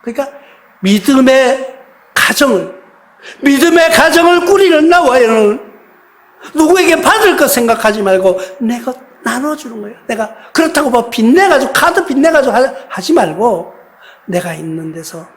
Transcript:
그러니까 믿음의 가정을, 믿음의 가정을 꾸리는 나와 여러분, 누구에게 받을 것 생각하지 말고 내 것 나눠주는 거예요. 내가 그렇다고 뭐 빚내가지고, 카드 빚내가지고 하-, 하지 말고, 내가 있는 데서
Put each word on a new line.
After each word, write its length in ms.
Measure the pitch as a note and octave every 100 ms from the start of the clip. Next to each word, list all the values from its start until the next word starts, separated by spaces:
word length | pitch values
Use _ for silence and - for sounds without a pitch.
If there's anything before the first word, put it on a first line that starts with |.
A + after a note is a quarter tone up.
그러니까 260 | A#3+ A3+ C#4 - - _ _ _
믿음의 1040 | F#3+ G3+ A#3+ C4+ C4 C4 B3+ C4+ - - - _ _
가정을, 680 | - - A3 C#4 G3 - - _ _ _ _ - -
믿음의 500 | C#4 C#4 E4+ E4+ D#4+
가정을 520 | E4 D#4+ D#4+ E4+ F4
꾸리는 440 | F4 G4 F#4+ D#4 D#4+
나와 320 | F4 D4+ B3+
여러분, 500 | A#3 A3+ G#3 A#3 - - _ _ _ _ _ _ -
누구에게 460 | D4 D#4 F#4 E4+ D#4+
받을 360 | C4+ A4 G#4+ C4+
것 120 | D4
생각하지 540 | - A#3 A3 A3 G#3+
말고 360 | G3 F#3+ F#3+ F3+ - -
내 180 | A3+ A#3+
것 280 | - B3+ - _
나눠주는 580 | A#3 A#3+ D4 D4+ C4 A3+
거예요. 140 | G#3 A#3+ -
내가 280 | A3 G#3 - -
그렇다고 380 | - D#4+ C#4+ C#4+
뭐 200 | A#3+ A#3
빚내가지고, 600 | - A3+ D#4+ G4 C#4+ C4+
카드 320 | - E4+ F4 E4+
빚내가지고 480 | C4+ D#4+ D#4 C4
하-, 200 | G#3+ C4 - -
하지 240 | - F#3
말고, 600 | D#4+ F3+ D#3 A#3 F3 E3+ - _ _ - _ -
내가 280 | F3 F3
있는 380 | D#3 D#3+ D#3+ D#3+
데서 340 | D#3+ D#3+ E3 F3